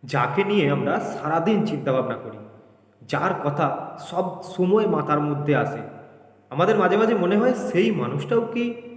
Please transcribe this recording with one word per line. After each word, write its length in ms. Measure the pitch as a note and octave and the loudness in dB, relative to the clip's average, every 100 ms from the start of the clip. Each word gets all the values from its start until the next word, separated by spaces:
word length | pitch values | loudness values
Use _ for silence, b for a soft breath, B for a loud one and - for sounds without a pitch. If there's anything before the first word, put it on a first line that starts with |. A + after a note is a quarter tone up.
যাকে 380 | - C#3 B2 E3+ | -4 -2 0 0
নিয়ে 220 | G3+ G#3 C#3+ | 2 2 2
আমরা 240 | C#3+ C#3+ F#3 - | 2 0 -2 -4
সারাদিন 500 | - D3+ E3 E3 G#3+ - | -6 -2 0 2 2 0
চিন্তাভাবনা 520 | D3 C#3 B2+ A#2+ A2+ | -2 0 0 -2 -6
করি, 220 | A2+ - - - - _ _ _ | -10 -14 -18 -20 -20 _ _ _
যার 320 | - B2+ F#3 F#3 | -6 -2 0 0
কথা 240 | F3+ C#3+ D3 - - - - | -2 0 0 -2 -8 -12 -8
সব 180 | E3+ F3+ - - - | -4 -4 -6 -12 -2
সময় 320 | F#3 G#3 G#3 | 4 4 4
মাথার 340 | D#3 C#3+ D3 | 0 2 0
মধ্যে 320 | D3 C#3+ - C#3 | 0 -2 2 2
আসে, 260 | A2+ - - - - - - _ _ | 2 -4 -10 -14 -20 -20 -20 _ _
আমাদের 240 | C3+ F#3 G#3+ | 0 2 4
মাঝে 200 | F#3 G3+ | 4 4
মাঝে 180 | A3 A3+ | 4 2
মনে 200 | F3 G3+ | 2 4
হয়, 180 | B3 B3+ - | 2 0 -2
সেই 220 | F3 A3 | 2 2
মানুষটাও 520 | F3+ A#2+ C#3+ - A#3 A3+ | 2 -2 -4 0 0 0
কি 120 | A#3+ A#3+ A3+ - | -2 -4 -4 -12